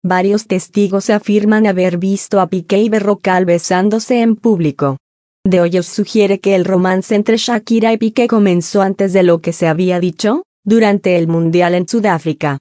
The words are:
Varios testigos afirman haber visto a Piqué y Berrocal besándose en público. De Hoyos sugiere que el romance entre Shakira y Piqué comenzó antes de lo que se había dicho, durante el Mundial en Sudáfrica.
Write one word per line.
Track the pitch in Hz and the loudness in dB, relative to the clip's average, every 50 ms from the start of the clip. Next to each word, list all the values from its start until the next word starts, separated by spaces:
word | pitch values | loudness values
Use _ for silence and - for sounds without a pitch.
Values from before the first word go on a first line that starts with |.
Varios | _ 180 180 185 185 196 202 208 - _ | _ -2 0 0 0 0 0 -2 -2 _
testigos | 190 185 - - _ 208 208 190 190 196 190 - | -4 -4 -4 -4 _ -2 0 0 0 -4 0 0
afirman | 214 208 - - 208 208 202 208 214 214 220 208 | -2 -2 0 0 0 0 2 2 2 2 2 2
haber | 190 180 180 180 175 175 | 2 0 0 0 0 -2
visto | 175 190 196 196 - - - 196 | -2 -2 -2 -4 -4 -2 0 0
a | 185 175 | 0 0
Piqué | - 185 170 _ 202 196 | -2 -8 -4 _ 0 0
y | 214 233 | 0 0
Berrocal | 214 220 208 208 202 - _ 196 185 180 185 | 0 -2 0 -2 -2 -2 _ -2 0 0 2
besándose | 175 175 170 - - 185 180 185 208 208 226 220 - 254 240 | 2 0 0 0 0 0 2 2 2 0 -2 -2 -2 0 0
en | 233 226 220 220 | 2 0 0 0
público. | - 233 220 175 165 151 139 - 147 139 135 139 _ _ _ _ _ _ _ _ _ | 0 0 0 2 0 -2 -2 -2 -2 -4 -4 -4 _ _ _ _ _ _ _ _ _
De | 190 180 180 | 0 2 2
Hoyos | 175 175 175 185 170 - | 2 2 0 -2 -2 -2
sugiere | - - 202 - - 220 202 190 196 190 | -4 -6 -6 -2 0 0 2 2 0 -2
que | - 196 196 | 0 0 0
el | 185 180 | 0 0
romance | 180 190 185 180 185 185 190 185 - 220 | 0 0 0 0 0 0 -2 -2 -2 -2
entre | 202 208 - 226 | -2 0 0 0
Shakira | 226 - - 240 220 214 - 233 226 214 226 | -2 0 -2 -4 -4 -2 -2 0 0 2 0
y | 226 220 | 0 0
Piqué | 226 226 220 - 240 240 | -2 -2 0 0 0 0
comenzó | 233 220 208 196 180 175 170 - - 202 | 2 2 2 2 2 0 -2 0 0 0
antes | 190 190 196 - 196 196 | 0 0 -2 -2 -2 0
de | 180 190 185 | 2 2 4
lo | 180 170 165 | 4 2 2
que | 160 170 | 0 -6
se | 165 - 175 165 | -4 -2 -2 -2
había | 156 160 185 180 180 175 | 0 0 0 -2 0 0
dicho, | 175 180 170 - - 208 233 320 370 _ _ _ _ | -2 -4 -4 -2 -2 -2 -2 -2 -4 _ _ _ _
durante | 202 214 226 220 208 202 202 - 190 180 175 | 2 2 4 4 2 2 0 0 0 0 0
el | 170 160 | 0 0
Mundial | 165 165 165 165 165 175 175 170 175 | 0 0 0 0 2 2 2 2 0
en | 180 180 | 0 -2
Sudáfrica. | - - 233 208 214 180 160 - 165 151 - - 147 139 139 | -2 -2 -2 0 0 0 0 -2 -4 -6 -4 -4 -6 -6 -6